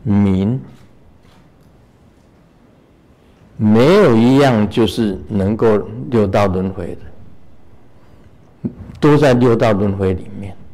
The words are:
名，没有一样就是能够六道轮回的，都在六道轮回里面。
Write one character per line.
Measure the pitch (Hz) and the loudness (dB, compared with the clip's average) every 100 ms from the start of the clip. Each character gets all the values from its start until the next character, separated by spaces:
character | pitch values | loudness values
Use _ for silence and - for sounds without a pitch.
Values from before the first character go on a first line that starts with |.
名， | 107 101 101 95 98 131 - - - _ _ _ _ _ _ _ _ _ _ _ _ _ _ _ _ _ _ _ _ _ _ _ _ _ - - | 0 0 0 0 -2 -4 -10 -20 -20 _ _ _ _ _ _ _ _ _ _ _ _ _ _ _ _ _ _ _ _ _ _ _ _ _ -20 -4
没 | 107 110 139 196 | 2 4 4 4
有 | 175 113 | 4 4
一 | 117 135 | 4 4
样 | 139 113 101 | 2 2 0
就 | 123 110 | 0 -2
是 | - 110 92 - | -2 -4 -4 -6
能 | 104 95 107 | -4 -2 0
够 | 117 104 98 113 139 | 0 0 -4 -12 -4
六 | 117 101 | -2 0
道 | 104 101 | 0 0
轮 | 92 95 | -2 -6
回 | 95 85 - - - - - - - - - - - - - - - _ _ | -8 -12 -12 -16 -20 -20 -20 -20 -20 -20 -20 -20 -20 -20 -20 -20 -20 _ _
的， | - - - - | -14 -12 -20 -2
都 | 151 147 | 2 4
在 | 147 123 | 4 2
六 | 123 113 | 2 2
道 | 117 | 0
轮 | 98 101 98 | 0 -2 -2
回 | 95 | -4
里 | 90 - 98 | -4 -10 -14
面。 | 98 92 - | -16 -16 -20